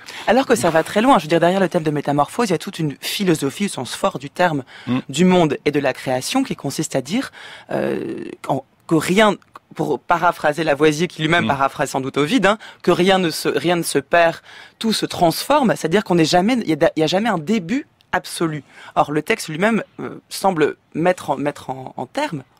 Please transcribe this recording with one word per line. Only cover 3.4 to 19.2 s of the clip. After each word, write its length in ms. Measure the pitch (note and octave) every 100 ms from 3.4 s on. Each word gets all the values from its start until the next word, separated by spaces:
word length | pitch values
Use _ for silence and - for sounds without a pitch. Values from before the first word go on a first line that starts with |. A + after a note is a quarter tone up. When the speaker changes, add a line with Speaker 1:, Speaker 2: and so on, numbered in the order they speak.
| C#3 - G3+
Speaker 1:
au 20 |
sens 260 | - B2 -
fort 240 | G3 D3+
du 100 | C#3+
terme, 360 | - F3+ D3 B2 - -
Speaker 2:
Mm. 120 | B2+ -
Speaker 1:
du 160 | C3+ F#3
monde 320 | F3+ D#3+ C3 -
et 60 |
de 100 | D3
la 140 | C3+ -
création 500 | - B2+ - C4 C4
qui 100 | F3
consiste 420 | C#3 - D#3 C3+
à 40 |
dire, 300 | B2+ A3 C4+ - - - -
euh, 540 | - C3+ C3+ - - - - -
en, 160 | C#3 - _ -
que 80 | E3
rien, 420 | C#3+ F#3 G#3+ F3+ _ - _ -
pour 240 | D3+ A#2+
paraphraser 640 | - E3+ F3 E3 D#3 D3 D#3+
Lavoisier, 440 | C#3 D#3 D3+ F3
qui 140 | -
lui-même 220 | D#3 E3+ E3+
Speaker 2:
Mm. 40 |
Speaker 1:
paraphrase 400 | C#3 C3+ - C#3
sans 140 | C#3
doute 160 | C3 C3+
Ovide, 260 | D3 B3 F#3+
hein, 140 | G#3+ - -
que 80 | -
rien 280 | E3+ F3+ F#3+
ne 120 | F3
se, 180 | - D#3
rien 280 | C3+ C#3+ F3
ne 60 |
se 160 | D#3+ C#3+
perd, 440 | - E3+ E3 D#3+ - - - _
tout 140 | A3+
se 140 | G#3 D3+
transforme, 680 | - E3+ - - C#4+ B3 D3+
c'est-à-dire 280 | D#3 F#3 -
qu'on 120 | F3
n'est 100 | D#3
jamais, 320 | F3+ G3 B3+
il 60 | F3+
y 40 | D#3
a, 180 | D#3+ -
il 60 |
y 20 |
a 40 | D#3
jamais 240 | F3+ A#3
un 80 | F#3
début 480 | D3+ A3 E3 B3+ - _ _
absolu. 540 | F3+ - - E3 D3+ - - - -
Or, 160 | C#3+
le 100 | D3+